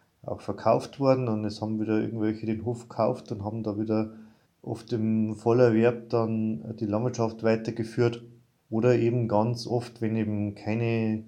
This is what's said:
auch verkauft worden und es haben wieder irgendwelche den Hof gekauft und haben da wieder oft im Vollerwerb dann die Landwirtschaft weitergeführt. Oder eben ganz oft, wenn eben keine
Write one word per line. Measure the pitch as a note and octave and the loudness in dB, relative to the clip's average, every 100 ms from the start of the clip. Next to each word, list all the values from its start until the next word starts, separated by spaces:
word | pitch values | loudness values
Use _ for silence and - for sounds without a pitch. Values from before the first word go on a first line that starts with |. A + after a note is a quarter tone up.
| _ _ | _ _
auch | - - | -10 -8
verkauft | - G2+ A2 A#2+ - - | -8 -2 2 2 0 0
worden | C3+ C3 B2 | 2 4 2
und | G#2+ | -2
es | G#2+ G#2+ | -4 -4
haben | G#2+ A2 | -4 -4
wieder | A2 G#2+ | 0 0
irgendwelche | A2 A2+ G#2+ A2 A2 | 0 -2 -2 -2 -2
den | A2 | -4
Hof | B2 A#2 - | -4 -6 -6
gekauft | - A2+ B2 - | 0 0 0 -6
und | G#2+ | -8
haben | G2+ A2+ | -6 -6
da | A2 G#2 | -4 -2
wieder | A2 A2 A2 - - _ _ _ | 0 0 -2 -8 -20 _ _ _
oft | B2 A2+ - | -10 -10 -6
im | A#2 A2 A2 A2 G#2+ | -2 0 0 0 0
Vollerwerb | A#2 A#2+ B2 A2 A#2 A#2+ - | 2 6 6 6 4 2 0
dann | A#2+ A2+ A2 A2 A2 - A#2 | 0 0 0 -2 -4 -6 -6
die | G#2 | -2
Landwirtschaft | G#2 B2 A#2+ A2+ A2 | -2 -2 0 -2 0
weitergeführt. | A2+ A2 A#2 A2+ A2+ - A#2+ A#2+ - - _ _ - | 2 2 0 -6 -4 2 2 0 -8 -20 _ _ -6
Oder | A2 B2 A#2+ | 2 4 4
eben | A#2 B2 A2+ | 4 2 2
ganz | G#2 A2+ A#2+ - | 2 2 0 -2
oft, | A#2+ - - | -4 -4 -6
wenn | A2 A2+ | -4 -2
eben | G#2+ G#2 G#2 | -2 -2 -4
keine | G2+ A2 A#2 A#2+ A#2 A2 A2 | -6 -4 -2 0 0 0 -2